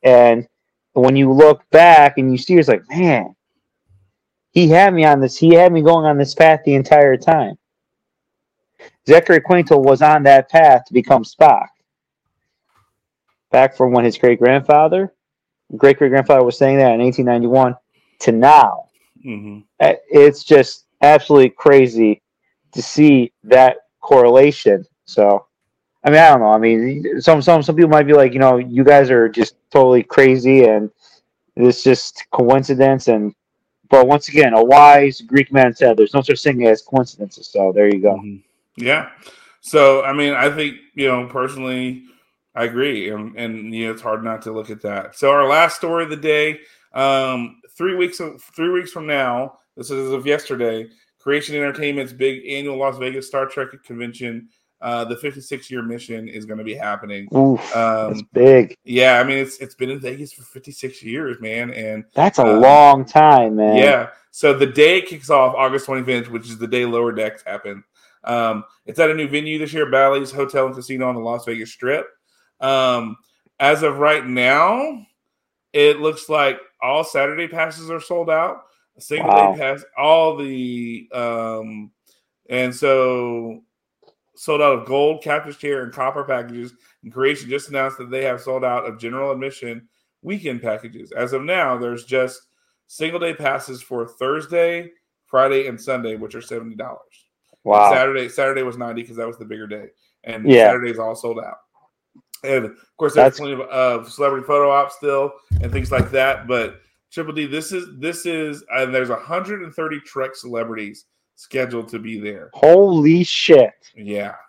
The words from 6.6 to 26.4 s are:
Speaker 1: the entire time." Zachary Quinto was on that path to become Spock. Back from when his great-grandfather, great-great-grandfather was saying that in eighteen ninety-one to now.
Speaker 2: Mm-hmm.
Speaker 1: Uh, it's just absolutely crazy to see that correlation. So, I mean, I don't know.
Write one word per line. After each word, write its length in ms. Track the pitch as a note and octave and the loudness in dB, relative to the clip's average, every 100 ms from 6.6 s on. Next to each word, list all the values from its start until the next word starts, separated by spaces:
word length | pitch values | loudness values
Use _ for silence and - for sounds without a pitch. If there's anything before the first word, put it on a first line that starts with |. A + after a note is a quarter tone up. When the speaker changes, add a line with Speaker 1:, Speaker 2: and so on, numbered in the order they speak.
| D#3 | 0
Speaker 1:
the 100 | C#3 | -2
entire 420 | C3+ D3+ C#3+ C3 | 4 4 4 2
time." 400 | - D#3+ A2 F2+ _ _ _ _ _ _ _ _ _ _ _ _ - _ - | 0 0 -2 -10 _ _ _ _ _ _ _ _ _ _ _ _ -20 _ 4
Zachary 320 | D#3+ E3+ E3+ | 4 6 0
Quinto 360 | - F3+ E3 D3 | 2 0 4 2
was 240 | C3+ C3 | 4 4
on 220 | D3+ D3+ | 4 4
that 260 | C#3 C3+ C3 | 6 6 6
path 340 | E3 D#3 B2+ - | 4 6 6 2
to 80 | |
become 300 | B2 A2 C3 | -4 2 0
Spock. 440 | G#2+ _ D#3 A2 - _ _ _ _ _ _ _ _ _ _ _ _ _ _ _ _ _ _ | 0 _ 4 4 -2 _ _ _ _ _ _ _ _ _ _ _ _ _ _ _ _ _ _
Back 240 | B2 C3 - | 2 2 2
from 160 | B2+ | 0
when 140 | B2 A#2 | 2 0
his 120 | G#2+ | 0
great-grandfather, 960 | B2 A#2 A#2+ C#3 C3 D3+ D#3 F3+ F#3+ _ _ _ _ _ _ A#2 | 0 2 2 2 2 2 4 0 -4 _ _ _ _ _ _ 2
great-great-grandfather 680 | C#3 C#3 C#3+ C3+ C3 C#3 | 2 4 2 0 2 2
was 140 | B2 A#2 | 2 0
saying 200 | C3+ C#3 | 0 4
that 160 | C3 | 2
in 80 | A#2 | 2
eighteen 240 | B2 B2+ B2 | 0 -2 -2
ninety-one 500 | A#2+ A#2+ C3 B2+ B2+ _ _ _ _ | -2 0 2 0 -2 _ _ _ _
to 120 | - | -2
now. 540 | A2+ C3 D3+ A2+ - - _ _ _ C3 | 2 6 6 6 0 -16 _ _ _ -18
Speaker 2:
Mm-hmm. 340 | G#2 G#2 G#2 _ _ | -16 -16 -20 _ _
Speaker 1:
Uh, 140 | D3 - _ | 0 0 _
it's 340 | D3 D3 C#3+ | 6 6 4
just 420 | - D3 B2+ - _ _ | 2 4 4 -6 _ _
absolutely 480 | C#3+ D3+ - C#3+ C3 | 4 4 4 4 4
crazy 720 | - D3+ C#3 B2+ A2+ A2 G#2 _ _ _ _ _ | 2 4 4 4 2 0 0 _ _ _ _ _
to 100 | - | -14
see 520 | - - D3+ C#3 A#2 _ | -10 2 4 4 0 _
that 340 | G#2+ B2+ C3 B2 _ _ | 2 6 6 2 _ _
correlation. 840 | - C3+ A#2+ C3 C#3+ C#3 - G2 - _ _ | 2 4 6 6 4 2 0 0 -4 _ _
So, 400 | - G#2 G2+ _ _ _ _ _ _ | 0 2 0 _ _ _ _ _ _
I 60 | C#3 | 2
mean, 100 | D3+ | 6
I 100 | D#3+ | 6
don't 100 | |
know. 120 | C3+ | 6